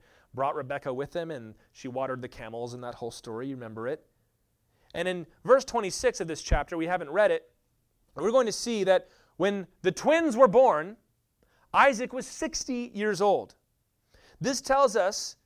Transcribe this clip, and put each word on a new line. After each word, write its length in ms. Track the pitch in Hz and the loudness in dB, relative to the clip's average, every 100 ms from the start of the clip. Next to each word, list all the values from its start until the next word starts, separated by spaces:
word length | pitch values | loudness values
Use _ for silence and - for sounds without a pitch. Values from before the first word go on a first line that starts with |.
| _ _ _ | _ _ _
brought 220 | 117 135 151 | -4 -2 -2
Rebekah 380 | 131 139 139 | -6 -8 -6
with 200 | 127 139 | -6 -6
him, 180 | 175 165 | -8 -8
and 240 | 143 110 107 _ | -10 -14 -20 _
she 160 | - 131 | -16 -10
watered 340 | 123 131 127 | -6 -6 -6
the 60 | 123 | -8
camels 460 | - 110 113 120 | -12 -12 -10 -10
and 100 | 123 | -10
that 120 | 123 117 | -12 -10
whole 160 | 117 | -12
story, 360 | - 120 113 135 | -12 -12 -8 -8
you 80 | 131 | -10
remember 320 | 113 110 120 | -10 -8 -6
it. 180 | 156 _ _ _ _ _ _ _ _ _ | -8 _ _ _ _ _ _ _ _ _
And 140 | - 180 | -6 -6
in 180 | 180 160 _ 175 | -6 -10 _ 2
verse 180 | 262 | 2
twenty-six 560 | 254 233 196 - 254 - | 4 -4 -4 -2 -2 -2
of 80 | 165 | -8
this 140 | 151 | -8
chapter, 340 | - 156 147 170 | -2 -2 -2 -4
we 120 | 165 | -2
haven't 220 | 180 151 | -4 -2
read 220 | 175 208 | 2 2
it, 180 | 165 - _ _ _ _ _ _ | 2 -4 _ _ _ _ _ _
but 120 | - 180 | -4 2
we're 60 | |
going 140 | 254 226 | 2 2
to 60 | |
see 320 | - 240 226 | -2 -4 0
that 240 | 190 185 - _ _ - | 4 2 2 _ _ -2
when 280 | 190 202 175 _ | -2 -2 -8 _
the 100 | 180 | -2
twins 460 | - 226 320 320 220 | 0 2 4 4 6
were 100 | 262 | 8
born, 480 | 214 254 151 170 226 _ _ _ _ _ _ _ | 8 6 4 -4 -12 _ _ _ _ _ _ _
Isaac 400 | 196 269 220 254 | 6 6 4 -4
was 140 | 254 254 | -8 -10
sixty 640 | - 320 - - 247 240 | -6 -6 -6 -6 -6 -6
years 260 | 196 214 185 | -4 -2 2
old. 360 | 208 160 98 _ _ _ _ _ _ _ _ _ | 2 2 -2 _ _ _ _ _ _ _ _ _
This 220 | 202 262 | -4 -4
tells 340 | - 269 277 208 | 0 4 4 4
us 400 | 185 - - - | 0 -2 -10 -14